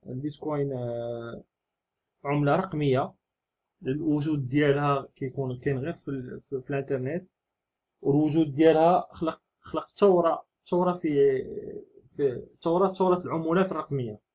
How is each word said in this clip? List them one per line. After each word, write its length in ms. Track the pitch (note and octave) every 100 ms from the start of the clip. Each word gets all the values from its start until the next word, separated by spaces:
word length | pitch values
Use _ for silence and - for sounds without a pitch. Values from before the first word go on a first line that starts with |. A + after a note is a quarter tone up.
| -
البيتكوين، 680 | B2+ D3 D3 D3+ D3 C#3+
آه، 680 | B2+ A#2+ A#2 A#2 A#2 A#2 - - _ _ _ _ _ _ _ C#3
عمله 300 | D3 C#3+ D#3+
رقميه، 580 | F#3+ D3+ C#3+ B2+ E3+ - _ _ _ _ _ _
الوجود 640 | B2+ D3 D#3+ D3 D3 D3 B2
ديالها 600 | C#3+ D3 C#3 C#3+ C#3 - -
كيكون 420 | C3+ C#3 C3 B2
كاين 200 | C#3+ C3
غير 180 | D3 E3
في 120 | -
ال-، 300 | C3+ B2+ C3
في، 200 | - C3+
في 80 | B2+
الانترنت. 600 | C#3 C#3 C3+ B2+ E3+ - _ _ _ _ _ _ _
والوجود 540 | - D3 D3+ D#3 D3+ C3+
ديالها 520 | D#3+ D#3 E3 F3+ -
خلق، 300 | - D#3 - _ _
خلق 280 | - - -
ثوره، 560 | - G3+ F3+ E3 - - _ -
ثوره 280 | F3 F3+
في، 480 | F3 D#3+ C#3+ C#3 C3 - - - - - - _ -
في 300 | C#3 A#2 - _
ثوره، 320 | E3+ E3+ F#3+
ثوره 240 | - F#3 F3+
العملات 540 | A#2+ D#3+ D#3+ F3 F#3+
الرقميه. 480 | D#3+ D3 C#3 A#2 G#2+ _